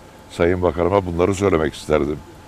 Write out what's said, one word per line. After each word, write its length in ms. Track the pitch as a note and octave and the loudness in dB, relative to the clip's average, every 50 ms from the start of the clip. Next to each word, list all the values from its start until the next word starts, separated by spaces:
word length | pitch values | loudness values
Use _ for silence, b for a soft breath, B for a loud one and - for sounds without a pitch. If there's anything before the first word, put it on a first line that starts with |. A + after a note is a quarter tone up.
| - - - - - - | -20 -20 -20 -20 -20 -16
Sayın 320 | - - F2 F2 F#2 F2+ F2+ | -4 0 0 0 2 2 0
Bakanıma 440 | F2 D#2+ F2 E2+ F2 G2 G2+ F#2+ | 0 0 0 0 2 2 2 0
bunları 280 | F2+ E2+ E2 F2+ F#2+ G2+ | 0 0 0 0 0 0
söylemek 400 | F#2 G2+ G2 F2 D#2+ D#2 D2 - | 0 0 2 2 2 0 -2 -4
isterdim. 440 | - - - D2+ D2+ D2 C#2+ D2+ D2 - - - B B | -8 -4 -2 0 0 0 -2 -4 -8 -10 -18 -20 B B